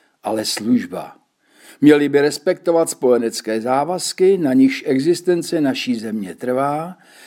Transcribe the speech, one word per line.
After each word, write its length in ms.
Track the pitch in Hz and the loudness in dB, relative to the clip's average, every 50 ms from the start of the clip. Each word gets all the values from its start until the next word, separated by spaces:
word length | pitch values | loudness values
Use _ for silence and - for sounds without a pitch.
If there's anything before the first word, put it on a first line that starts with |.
| _ _ _ _ - | _ _ _ _ -8
ale 220 | 101 110 107 107 | -6 -4 -4 -4
služba. 720 | - - - 107 113 127 117 95 87 92 87 76 - - _ _ _ _ _ _ _ _ _ - - - - | -4 -6 -4 -2 0 0 0 0 -4 -10 -12 -12 -12 -16 _ _ _ _ _ _ _ _ _ -20 -20 -4 2
Měli 280 | 139 147 151 147 147 143 | 4 6 6 6 4 2
by 120 | 143 143 | 2 2
respektovat 720 | 143 147 139 - - 185 180 180 - 175 170 165 165 160 | 2 0 -2 -2 -2 -2 -2 -2 0 0 2 2 0 0
spojenecké 680 | - - - 127 123 120 117 113 107 - - 110 110 113 | -2 -2 2 2 4 4 2 -2 -4 -6 -6 -4 -4 -4
závazky, 800 | 110 123 131 139 143 160 180 180 - - - - 185 185 196 185 | -2 -2 -2 -2 -2 -2 -4 -6 -6 -6 -2 2 2 4 4 2
na 140 | 165 135 131 | 2 2 4
nichž 300 | 131 131 135 135 - - | 4 4 4 2 0 -4
existence 720 | - 131 131 139 165 175 170 - 185 180 170 175 - 175 165 | -2 -2 0 2 0 0 0 0 -2 -2 -2 -2 -4 -2 -2
naší 340 | 147 135 127 131 - 127 123 | 0 0 -2 -2 -4 -4 -4
země 400 | 110 110 113 107 110 98 92 82 | -4 -4 -6 -6 -6 -8 -8 -10
trvá 640 | - - 123 127 127 139 143 143 156 160 180 185 - _ _ - - - | -8 -6 -4 -2 -2 -2 -2 -2 -4 -6 -10 -12 -18 _ _ -20 -20 -20